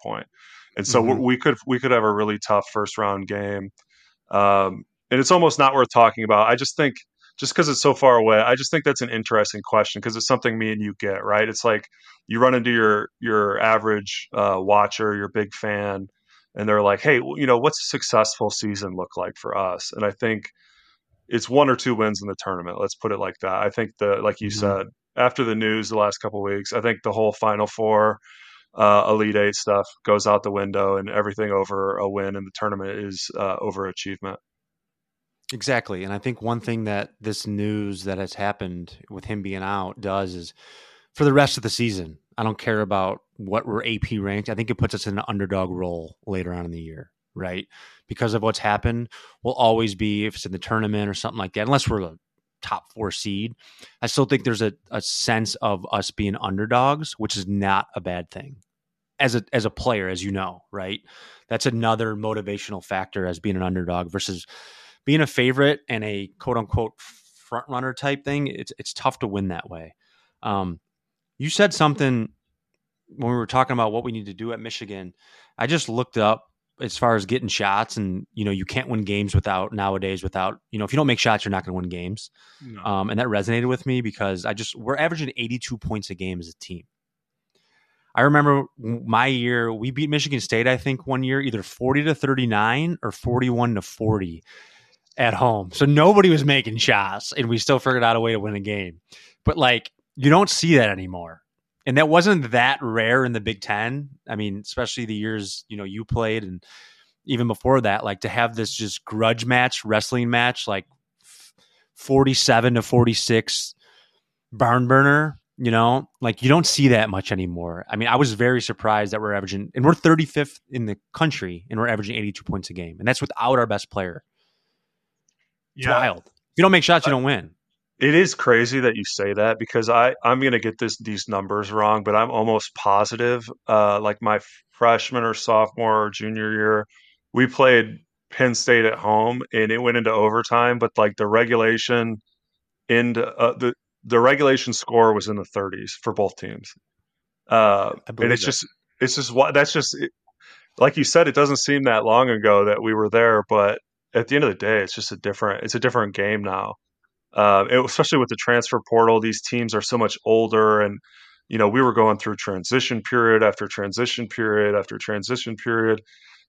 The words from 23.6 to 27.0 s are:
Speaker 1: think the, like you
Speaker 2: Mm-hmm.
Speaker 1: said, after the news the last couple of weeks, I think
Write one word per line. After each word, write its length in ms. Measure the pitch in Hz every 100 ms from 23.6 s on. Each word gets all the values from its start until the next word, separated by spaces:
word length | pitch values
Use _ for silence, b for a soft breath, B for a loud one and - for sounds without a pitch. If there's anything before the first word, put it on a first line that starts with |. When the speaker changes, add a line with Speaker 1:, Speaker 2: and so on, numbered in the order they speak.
| 101
Speaker 1:
think 220 | - 110 -
the, 180 | 104 101
like 180 | 107 101
you 80 | 104
Speaker 2:
Mm-hmm. 100 | 104
Speaker 1:
said, 280 | 101 98 95 _ _ -
after 280 | 123 -
the 120 | 117 110
news 340 | 110 110 107
the 80 | 110
last 200 | 104 98
couple 260 | 107 101 98
of 80 |
weeks, 180 | 101 98
I 80 | 117
think 180 | 117 110